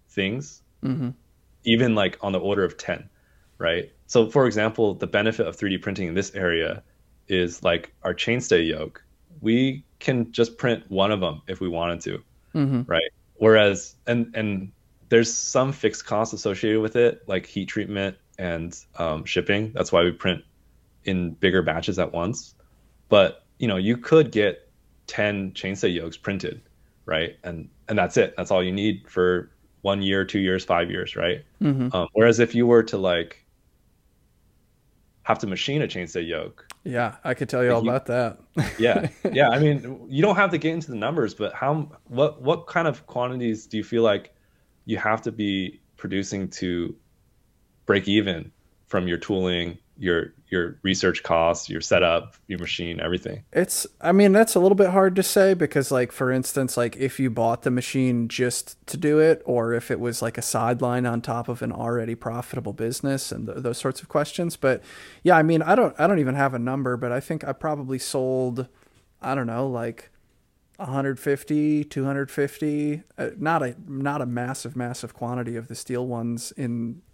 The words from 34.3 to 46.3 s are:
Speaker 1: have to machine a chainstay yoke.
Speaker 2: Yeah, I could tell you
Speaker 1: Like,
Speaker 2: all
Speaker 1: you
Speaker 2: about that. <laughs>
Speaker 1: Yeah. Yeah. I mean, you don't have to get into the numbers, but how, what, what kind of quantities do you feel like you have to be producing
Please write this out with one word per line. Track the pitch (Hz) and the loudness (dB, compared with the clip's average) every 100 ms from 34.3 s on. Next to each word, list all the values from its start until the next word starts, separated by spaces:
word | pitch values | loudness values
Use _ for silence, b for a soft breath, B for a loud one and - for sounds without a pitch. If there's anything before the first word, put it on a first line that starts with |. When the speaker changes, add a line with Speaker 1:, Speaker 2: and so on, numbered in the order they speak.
| _ _ _ _ _ _ _ _ _ | _ _ _ _ _ _ _ _ _
Speaker 1:
have | - 110 | -2 -2
to | 107 | -2
machine | 92 - 147 | -4 -2 -2
a | 117 | -2
chainstay | 95 85 90 82 | -6 -8 -6 -4
yoke. | 80 - - - - | -4 -6 -14 -20 -16
Speaker 2:
Yeah, | - 120 113 - | -6 -4 -4 -4
I | - | -6
could | 127 131 | -4 -2
tell | 127 | 0
you | 123 | 2
Speaker 1:
Like, | 117 | 4
Speaker 2:
all | |
Speaker 1:
you | 113 | 2
Speaker 2:
about | 131 - | -2 -2
that. | 123 113 - _ 165 | -2 -2 -6 _ -4
<laughs> | 98 - | -4 2
Speaker 1:
Yeah. | 117 - 151 - 190 | 2 2 0 -4 -2
Yeah. | 131 131 | 4 4
I | 131 | 6
mean, | 151 143 120 131 117 | 4 2 -4 -12 -6
you | 135 | 2
don't | 202 185 | 4 4
have | 196 | 4
to | 165 | 2
get | 156 | -2
into | 165 - | -2 -6
the | 113 | -4
numbers, | 113 165 107 | -2 0 -2
but | - 98 | -2 -6
how, | - 135 156 147 - - | -2 -2 -2 -4 -12 -8
what, | 123 147 147 | 0 0 0
what | 131 165 - | -2 -2 -2
kind | 175 165 | -2 -2
of | - - | -4 -6
quantities | 123 123 127 120 110 - | -4 -4 -2 -2 -4 -6
do | 110 | -8
you | |
feel | 101 117 | -2 2
like | 110 101 - _ _ _ _ _ - | 4 2 -4 _ _ _ _ _ -6
you | 101 | -4
have | 110 110 | 0 -2
to | 120 | -4
be | 110 104 98 92 - _ - | -4 -2 -2 -4 -10 _ -14
producing | - 95 95 | -6 -4 -4